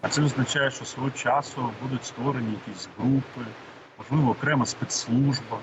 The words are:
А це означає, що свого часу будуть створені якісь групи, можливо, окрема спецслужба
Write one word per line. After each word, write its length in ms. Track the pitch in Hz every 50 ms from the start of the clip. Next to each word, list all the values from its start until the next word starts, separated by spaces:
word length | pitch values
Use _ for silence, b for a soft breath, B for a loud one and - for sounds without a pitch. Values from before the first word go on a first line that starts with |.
А 80 | - -
це 140 | - 147 151
означає, 480 | 147 127 135 127 - - 147 139 139
що 140 | - - 123
свого 260 | - - 127 127 139
часу 600 | 135 - - 120 127 143 139 - - 139 123 117 107 104 123
будуть 220 | 131 131 120 -
створені 480 | - - - 120 139 139 127 117 110 107 95 -
якісь 220 | 107 101 92 - - - 107
групи, 420 | 110 123 139 135 131 - - 131 120 113 110 - - - - - - - - -
можливо, 320 | 117 - 135 156 147 123
окрема 360 | 104 - - 139 156 139 120
спецслужба 920 | - - - - - - - - - 117 127 139 139 131 - - 110 113 110